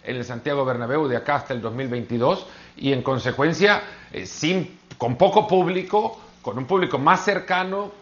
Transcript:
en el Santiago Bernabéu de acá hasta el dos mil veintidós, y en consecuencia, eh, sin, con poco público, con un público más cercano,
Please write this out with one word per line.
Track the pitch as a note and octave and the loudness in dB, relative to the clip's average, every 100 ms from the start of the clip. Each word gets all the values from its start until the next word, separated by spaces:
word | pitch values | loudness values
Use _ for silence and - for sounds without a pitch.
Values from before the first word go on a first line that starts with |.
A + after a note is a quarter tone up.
en | - B2 | -8 -8
el | |
Santiago | A#2+ A#2 C#3+ C#3+ | -6 -6 -4 -2
Bernabéu | C3 A#2+ A#2+ D3 D3 | 0 -2 -2 0 0
de | A#2+ | -2
acá | - D3 | 0 -2
hasta | - | -2
el | B2 | -6
dos | A2 | -6
mil | A#2 C3+ | -6 -4
veintidós, | B2 G#2+ A#2 B2+ F#3+ - - - - | -4 -2 0 2 0 -4 -18 -20 -4
y | C#3 | 0
en | C3 | 0
consecuencia, | B2 B2+ B2 - D3+ D#3+ G3+ G3+ - - - | 0 -2 0 2 2 4 4 4 -2 -16 -16
eh, | - F2+ | -12 -12
sin, | - D3+ F#3+ - - - - | -4 0 0 -2 -10 -18 -6
con | A#2+ B2 | -2 4
poco | F#3 G3+ - | 4 4 4
público, | F#3 F3+ F#3 - G#3 A3 - - - | 2 2 0 0 0 0 -6 -20 -14
con | A#2 A2 | -8 -6
un | |
público | C3 F#3+ F3 C3 | 0 0 2 2
más | D3 F3+ | 4 4
cercano, | G#3 F#3+ F#3 F3+ F#3 G3 G3+ - | 2 -2 0 -2 -2 -4 -6 -12